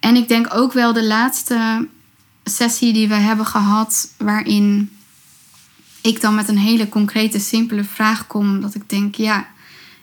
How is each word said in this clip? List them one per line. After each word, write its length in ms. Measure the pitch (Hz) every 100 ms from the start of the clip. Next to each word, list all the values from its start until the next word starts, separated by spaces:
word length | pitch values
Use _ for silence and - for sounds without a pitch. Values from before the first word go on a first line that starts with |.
En 160 | 220 240
ik 120 | 233
denk 260 | 233 233
ook 180 | 220 254
wel 200 | 254 240
de 120 | 226
laatste 840 | 220 214 247 - - 240 226 226 - - _ _ _ _
sessie 480 | - - 233 233 240
die 160 | 220 214
we 60 |
hebben 320 | 214 208 220 220
gehad, 600 | 220 208 208 220 - - _
waarin 760 | 208 214 214 208 202 202 202 - _ _ _ - _ - _ _ _ -
ik 180 | 226 220
dan 140 | 214
met 140 | 214 208
een 100 | 208
hele 300 | 208 226 208
concrete, 500 | 214 208 220 220 208
simpele 460 | 202 226 233 208
vraag 420 | 202 - 214 220 -
kom, 340 | 214 202 196
dat 140 | 202
ik 140 | 202 -
denk, 260 | 202 202
"Ja, 340 | 202 214 202 - - - - - -